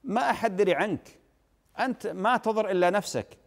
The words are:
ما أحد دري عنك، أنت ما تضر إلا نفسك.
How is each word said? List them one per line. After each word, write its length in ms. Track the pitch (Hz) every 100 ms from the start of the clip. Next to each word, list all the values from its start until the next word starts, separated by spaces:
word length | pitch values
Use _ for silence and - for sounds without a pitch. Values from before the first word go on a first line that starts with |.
ما 260 | - 214 262
أحد 260 | 220 226 185
دري 180 | 202
عنك، 460 | 147 208 160 - - _ _ _ _ _ -
أنت 280 | 254 233 -
ما 300 | 170 208 247
تضر 320 | 220 220 214
إلا 200 | 185 180
نفسك. 480 | 202 - 127 - -